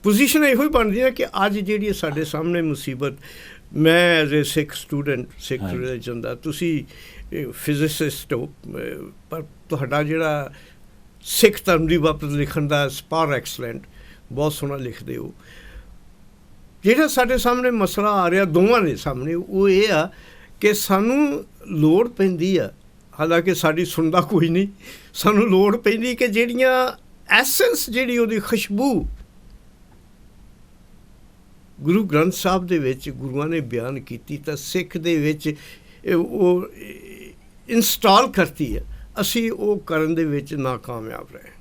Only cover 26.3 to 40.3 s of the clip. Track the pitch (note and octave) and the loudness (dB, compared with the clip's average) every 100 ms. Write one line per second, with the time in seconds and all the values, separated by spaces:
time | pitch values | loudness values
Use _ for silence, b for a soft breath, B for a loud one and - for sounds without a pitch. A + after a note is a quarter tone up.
26.3 | G#3 A#3+ A#3+ C4 B3+ B3+ - - - - | 2 0 2 4 4 0 -4 -20 -20 0
27.3 | G3+ C4+ - A#4+ - - A#3 B3+ A#3+ A3+ | 2 2 2 2 2 -2 -2 0 0 2
28.3 | A3 G#3 A#3 - G3+ C4+ G3+ - - - | 0 -2 -2 -2 0 2 0 -2 -10 -18
29.3 | - - - - _ - - - _ - | -20 -20 -20 -20 _ -20 -20 -20 _ -20
30.3 | - - - - - - - - - - | -20 -20 -20 -20 -20 -20 -20 -20 -20 -20
31.3 | - - - - - C#3 F#3+ G3 F#3+ E3+ | -20 -20 -20 -20 -4 2 2 4 2 2
32.3 | F#3 F#3+ F#3+ F3+ E3+ C3 C3 - B2 C3 | 0 0 0 0 0 0 -4 -8 -10 -6
33.3 | C3 D3+ E3 B2+ A#2 A#2+ C3+ - A#2 - | -4 -2 -4 -4 -6 -6 -10 -10 -16 -12
34.3 | D3 D3+ C#3+ - F#3 F3+ F3 E3 E3 D3+ | -10 -8 -10 -6 -6 -4 -4 0 0 0
35.3 | D3+ D#3 D3+ B B B B - E3+ G#3 | -2 -4 -8 B B B B -2 0 0
36.3 | A#3 F3+ F3+ F#3+ - - - - - - | 2 2 2 -2 -14 -16 -16 -18 -20 -20
37.3 | - - - - A#3 G#3+ - G#3 G3+ C4 | -20 -20 -20 -2 0 2 2 4 6 4
38.3 | F#3+ D#3+ - C#3 G2+ - b b - G3+ | 0 -2 -2 -6 -6 -10 b b -6 -2
39.3 | A#3+ A3+ - G#3 G3+ G3+ D#3+ D#3 E3 D#3+ | -2 -2 -2 -2 -2 -2 -2 0 0 0